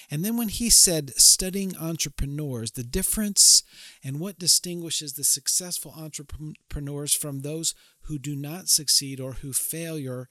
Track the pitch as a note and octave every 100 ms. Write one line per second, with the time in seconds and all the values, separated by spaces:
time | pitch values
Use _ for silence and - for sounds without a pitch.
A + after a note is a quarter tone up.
0 | - D3 G3 A#3 A3+ - A#3 - - D#3+
1 | C#3 - - - F#3 G3 G3 F3 D#3+ E3
2 | D3+ - C#3 C#3+ D3+ B2 A2+ - B2 F3+
3 | - - G#3 G3 - - - - - -
4 | C3+ C#3+ F3 - E3+ - F3+ F3 E3 -
5 | D3+ C#3 C#3 - - - F3+ - D3+ D#3+
6 | D#3 - C#3+ C3 D3+ - - D3 C#3+ C#3+
7 | D3 - D3 C#3 C#3 D#3+ D#3+ - _ _
8 | - D3+ C3 C#3+ C#3+ F3+ D#3+ - C#3+ -
9 | C#3 C3 C3 B2+ C#3+ B2+ - D#3+ E3 D#3+
10 | C3+ B2+ B2+